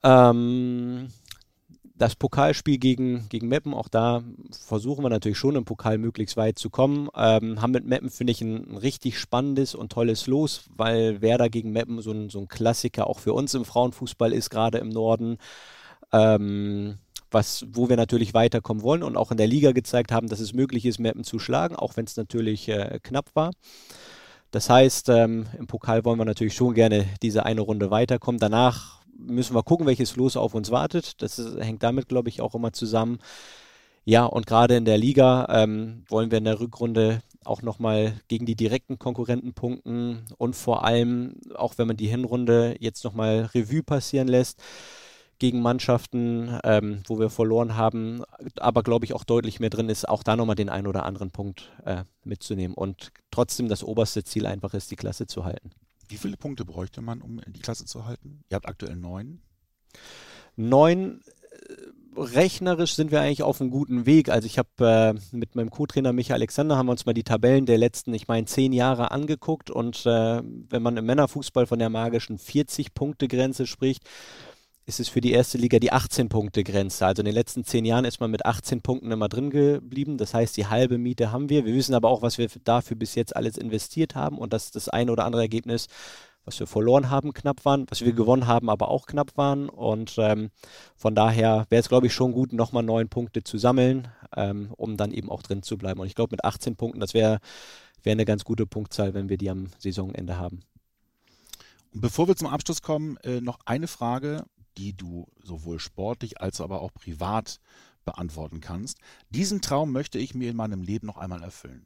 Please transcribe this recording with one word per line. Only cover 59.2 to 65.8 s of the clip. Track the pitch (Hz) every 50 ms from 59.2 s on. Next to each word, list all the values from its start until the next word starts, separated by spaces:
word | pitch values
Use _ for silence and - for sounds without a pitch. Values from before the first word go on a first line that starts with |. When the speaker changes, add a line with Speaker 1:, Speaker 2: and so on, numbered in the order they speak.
| 107 135 165 175 _ _ _ _ _ _ _ _ _ _ _ - - - - - - - - - - _ _
Speaker 1:
Neun, | - 110 117 131 139 151 165 175 185 190 190 - - _ _ _ _ _ -
äh, | - - - - - - - - - _ - - - -
rechnerisch | - 123 120 135 180 190 - - 185 180 175 160 170 156 -
sind | - 156 151
wir | 151 147
eigentlich | 143 143 147 - -
auf | - 135 -
einem | 135 127
guten | 123 139 143 - 127 123 117
Weg. | 127 151 160 143 -
Also | 92 117 110
ich | 113 - -
hab, | 123 _ _ -
äh, | 123 117 113 113 113 110 107 104 98 -
mit | - 120 113 - _
meinem | 120 113 110
Co-Trainer | - -